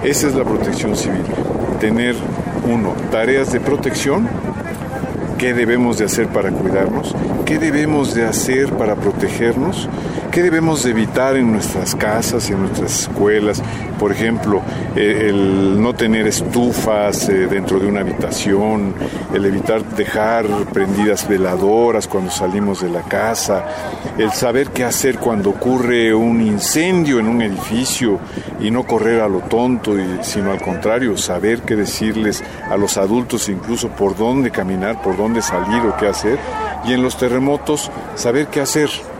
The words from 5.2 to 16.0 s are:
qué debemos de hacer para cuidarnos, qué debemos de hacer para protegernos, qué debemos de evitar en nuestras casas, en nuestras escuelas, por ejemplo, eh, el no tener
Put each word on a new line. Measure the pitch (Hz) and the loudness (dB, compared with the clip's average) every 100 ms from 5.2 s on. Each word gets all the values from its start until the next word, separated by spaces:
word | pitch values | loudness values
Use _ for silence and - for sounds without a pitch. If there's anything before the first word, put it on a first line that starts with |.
| - - | -6 -2
qué | 123 | 0
debemos | 120 113 123 123 110 | 2 2 4 2 2
de | 104 | 0
hacer | - 110 | 0 0
para | 110 98 | 0 0
cuidarnos, | - 95 95 98 117 - - - - - | 0 0 2 0 -2 -4 -4 -4 -2 -2
qué | 156 | 0
debemos | 160 143 151 151 127 | 0 0 2 2 2
de | 113 113 | 0 0
hacer | 107 - 131 139 | 0 0 2 0
para | - 110 101 | 0 0 0
protegernos, | 104 98 92 92 117 117 151 196 - - - - - | 0 0 -2 0 0 2 0 -2 -6 -6 -6 -6 -2
qué | 175 | 2
debemos | 180 165 165 156 | 2 4 2 2
de | 127 | 2
evitar | 113 107 127 131 135 | 2 2 2 2 4
en | 120 | 4
nuestras | 107 - 95 90 95 | 2 0 -4 -4 -2
casas, | 107 110 113 117 - | 0 0 0 -2 0
en | 98 | 0
nuestras | 95 87 90 - | 0 -2 -2 -2
escuelas, | - - 101 107 104 101 - - - - | -4 0 4 4 2 0 -4 -6 -6 -2
por | 104 | 0
ejemplo, | 196 110 - 107 98 - - - - | 2 0 0 2 0 0 -6 -4 0
eh, | 104 104 107 | 2 2 2
el | 101 98 95 98 98 | 4 4 4 4 4
no | 117 | 2
tener | 120 | 2